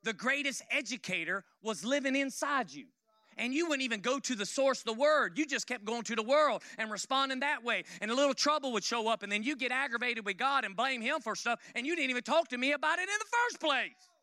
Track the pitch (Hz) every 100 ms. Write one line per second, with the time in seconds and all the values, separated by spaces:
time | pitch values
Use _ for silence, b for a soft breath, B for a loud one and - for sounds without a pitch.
0 | 220 190 208 277 277 254 - 262 233 233
1 | - 185 165 190 - b 214 208 185 285
2 | 269 262 277 - 285 285 202 143 - _
3 | _ _ b b 240 269 339 285 262 226
4 | 190 277 - 247 202 - 269 240 - 220
5 | 285 302 220 175 302 277 - 247 202 233
6 | 208 226 214 285 302 202 B B 220 214
7 | - 269 269 262 277 285 240 214 - B
8 | 208 240 285 262 285 302 277 226 - 233
9 | 220 226 202 208 220 294 247 254 277 240
10 | 247 233 202 190 254 277 220 190 262 262
11 | 226 311 220 202 240 233 B 233 254 339
12 | 269 247 - 302 330 247 262 294 302 349
13 | 370 415 427 480 480 - 320 269 202 -
14 | - _